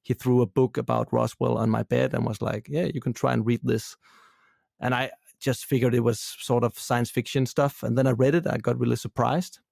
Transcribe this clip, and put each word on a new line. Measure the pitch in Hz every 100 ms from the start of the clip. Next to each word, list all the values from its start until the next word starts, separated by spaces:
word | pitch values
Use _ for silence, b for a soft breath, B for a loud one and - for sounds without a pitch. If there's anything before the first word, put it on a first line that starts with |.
he | - 120
threw | 127 123
a | 110
book | - 127 -
about | 120 120 117
Roswell | 117 117 - 123 117
on | 113
my | 113
bed | - 123 127 -
and | 117
was | 107
like, | - 110 113
"Yeah, | 143 175
you | 143
can | 127
try | 113 131
and | 120 113
read | 120
this." | 123 113 - - b b b b b b b _
And | 123 123
I | 131 - _ _
just | 139 120 -
figured | 131 123
it | 120
was | 117 110
sort | - - - 120
of | 117 -
science | - 120 120
fiction | - 117 139 127
stuff. | - 143 -
And | 117 120
then | 131
I |
read | 120 131
it. | 165 -
I | 123
got | 117 120
really | 120 117
surprised. | 117 - 120 147 180 - _